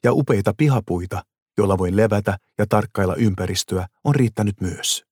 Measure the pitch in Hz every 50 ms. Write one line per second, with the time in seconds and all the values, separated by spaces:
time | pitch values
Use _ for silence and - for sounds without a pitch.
0 | - 120 - 151 139 - 123 101 95 104 98 - 151 147 135 117 98 - 87 87
1 | 90 92 - 92 - _ _ _ _ _ _ - 104 98 98 92 92 87 92 104
2 | 110 107 107 101 101 104 95 - _ _ _ - 104 101 - 107 104 - _ -
3 | 98 90 - 71 113 107 92 - 92 90 98 92 - - - 92 90 - _ _
4 | _ 143 139 139 123 - - - 107 104 101 _ 98 92 80 - - - - -
5 | _ _